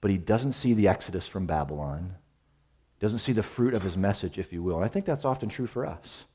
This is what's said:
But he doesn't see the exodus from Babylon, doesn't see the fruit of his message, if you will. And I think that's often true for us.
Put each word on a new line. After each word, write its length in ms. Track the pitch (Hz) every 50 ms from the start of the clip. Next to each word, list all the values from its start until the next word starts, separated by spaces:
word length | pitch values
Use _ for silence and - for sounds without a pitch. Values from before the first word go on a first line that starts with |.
But 100 | - 101
he 60 | 98 92
doesn't 360 | 85 - 107 113 127 139 127
see 200 | - - 127 117
the 140 | 107 101 95
exodus 400 | 92 - - - 90 92 85 -
from 180 | - 98 95
Babylon, 720 | 82 82 78 73 71 76 73 73 71 69 76 85 92 92 - _ _ _ _ _ _ _ _ _ _ _ _ _ _ _ _
doesn't 200 | - 107 107 120
see 140 | - - 127
the 100 | 110 104
fruit 300 | - - - 120 127 123
of 100 | 110 92
his 140 | 98 82 95
message, 400 | 95 101 98 - - 90 - -
if 140 | 92 -
you 120 | - 85 85
will. 140 | 92 87 82
And 80 | 90
I 20 | 110
think 160 | - 196 196
that's 200 | 190 156 139 -
often 240 | 139 131 135 - 107
true 180 | - - 127 117
for 180 | - 123 131
us. 380 | - 82 85 - - - - - _ _